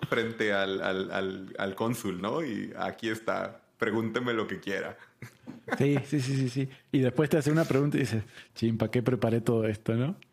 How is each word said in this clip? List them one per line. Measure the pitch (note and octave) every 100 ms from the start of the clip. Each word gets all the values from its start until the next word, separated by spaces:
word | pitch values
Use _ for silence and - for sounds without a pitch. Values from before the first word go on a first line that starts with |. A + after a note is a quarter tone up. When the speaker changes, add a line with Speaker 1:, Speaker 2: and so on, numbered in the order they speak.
| -
Speaker 1:
frente | A#2+ A2+ A2+ G#2+
al, | G2 G2 F#2+
al, | F#2+ F#2+ F#2+
al, | G2 F#2+ G2 F#2+ -
al | G2 F#2+
cónsul, | A2+ B2 G2+ F2+
¿no? | G2+ C#3+
Y | D3 G2+ F#2+ -
aquí | F#2 - A2
está, | G#2+ - F#2+ F#2+ - _ _
pregúnteme | A2 A2 A2+ B2 B2
lo | A2+ G2
que | F#2+
quiera. | G2 F#2+ D2+ - - _ - - - - - B2+
Speaker 2:
Sí, | C#3 C#3+ -
sí, | D3+
sí, | B2+ C3+
sí, | C3
sí. | C3 C3+ - _
Y | C#3+
después | B2+ - D3
te | D#3+
hace | C#3
una | D#3 D#3+
pregunta | C3+ D3 D3
y |
dices, | A#2+ A2 - - - -
"Chin, | A2+ A2
¿pa' | A2
qué | B2
preparé | A#2 A#2+ A#2 A#2
todo | A#2 A2+ A2
esto, | G#2 - A2+
no?". | C#3 G3+ -